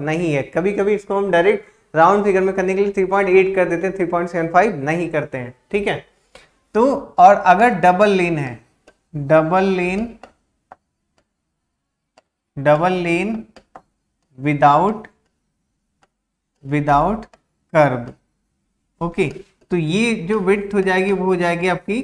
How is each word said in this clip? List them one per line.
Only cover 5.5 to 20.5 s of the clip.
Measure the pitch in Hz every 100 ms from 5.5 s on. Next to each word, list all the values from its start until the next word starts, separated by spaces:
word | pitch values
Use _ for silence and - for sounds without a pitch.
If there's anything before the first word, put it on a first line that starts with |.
| - _
ठीक | 202 202
है, | 160 - _ _ - _ _ _
तो | 214 269 247 - -
और | 180
अगर | 202 185 185 240 185
डबल | 180 180 208
लेन | 190 175 156
है, | 135 117 _ _ _ _ _
डबल | 147 139 156 160 185 196 185
लेन, | 180 190 233 - - _ _ _ _ - _ _ _ _ _ _ _ _ _ _ _ _ _ _ _ _ _ -
डबल | 139 151 175
लेन | 185 170 170 202 220 - - _ - _ _ _ _ _ 127
without, | 143 147 147 151 190 220 - _ _ _ _ _ _ _ _ _ _ _ _ _ _ _
without | 135 147 147 143 170 220 - _ _ _ _
curb, | 160 143 123 120 - _ _ _ _ _ _ _ _
ओके, | 170 - 160 - - _ _
तो | 175
ये | 156 190 233 220 170
जो | 214
विड्थ | 185